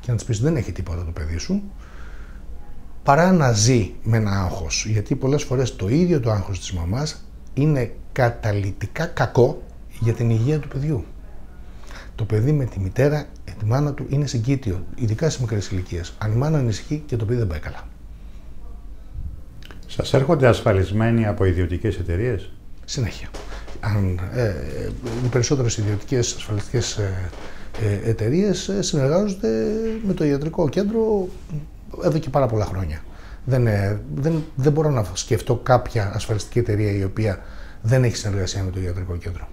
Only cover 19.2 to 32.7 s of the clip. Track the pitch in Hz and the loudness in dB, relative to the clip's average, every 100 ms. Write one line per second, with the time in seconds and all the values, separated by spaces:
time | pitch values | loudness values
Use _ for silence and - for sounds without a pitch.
19.2 | - - - - - - - - - 131 | -8 -8 -12 -14 -14 -14 -10 -4 2 4
20.2 | 135 160 127 104 120 98 92 104 113 117 | 4 6 6 6 4 4 4 2 4 4
21.2 | 107 - 95 87 90 87 110 95 87 85 | 2 4 4 4 2 0 0 -2 0 0
22.2 | 123 98 - - - - - - 101 - | 0 -2 -6 -14 -14 -12 -8 -2 -2 -4
23.2 | - - - - - - 107 104 95 87 | -10 -10 -10 -10 -10 -6 -2 2 2 0
24.2 | 90 117 113 78 73 67 - 98 120 117 | -2 0 0 0 -6 -4 -6 -6 -6 -2
25.2 | 123 127 113 143 120 - 104 104 - 127 | 0 2 2 2 2 2 0 0 0 0
26.2 | 117 - - 104 - 123 98 - 101 95 | 0 -2 -4 -4 0 -2 0 -2 -2 -2
27.2 | 90 - - - - - 104 101 110 113 | -6 -8 -10 -8 -8 -2 0 0 0 0
28.2 | 107 160 208 180 - 196 - 156 135 170 | 2 2 2 0 0 -2 0 2 4 4
29.2 | 208 190 220 220 220 220 226 220 208 180 | 2 0 0 2 2 0 -2 -2 -2 2
30.2 | 156 139 151 156 151 180 202 226 220 208 | 2 2 0 0 2 2 0 2 2 2
31.2 | 185 - - 151 147 - - - 175 151 | -2 -8 -10 -10 -10 -16 -14 -2 0 0
32.2 | - 143 131 110 101 | 2 2 2 2 0